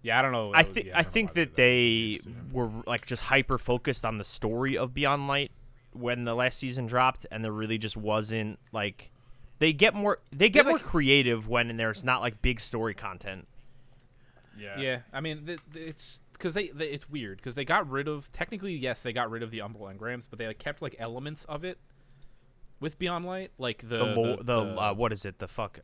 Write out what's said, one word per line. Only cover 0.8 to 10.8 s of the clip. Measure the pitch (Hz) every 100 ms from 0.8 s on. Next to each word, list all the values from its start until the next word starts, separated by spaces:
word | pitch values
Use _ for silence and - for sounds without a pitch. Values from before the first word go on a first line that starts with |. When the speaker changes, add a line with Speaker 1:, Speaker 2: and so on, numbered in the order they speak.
| 190
Speaker 1:
yeah, | 175
Speaker 2:
I |
Speaker 1:
don't | 160
know |
Speaker 2:
think | 226 208
Speaker 1:
why |
they | 170
Speaker 2:
that | 151 -
Speaker 1:
did |
that. | 123 123 120 113 110 104
Speaker 2:
they | -
Speaker 1:
Yeah. | 120 127
Speaker 2:
were, | 127 117 113 123
like, | 120 -
just | 120
hyper | - 139 131 127
focused | - 123 - 127 113
on | 110
the |
story | 98 - 110 117 135 131
of | 127
Beyond | 127 143 143 139
Light | 139 143 - - - -
when | 120 120 123
the | 120 117
last | 127 -
season | 131 127 117
dropped, | 123 127 - -
and | 110
there | 110
really | 107 110 113
just | 110 113
wasn't, | 107 107 107 113 107 - _
like, | 113 101 - - - - - - -
they | 160
get | 147 208 202
more, | 202 - -
they | 139 208
get | 240 277
Speaker 1:
Yeah, |
Speaker 2:
more |
Speaker 1:
like | 320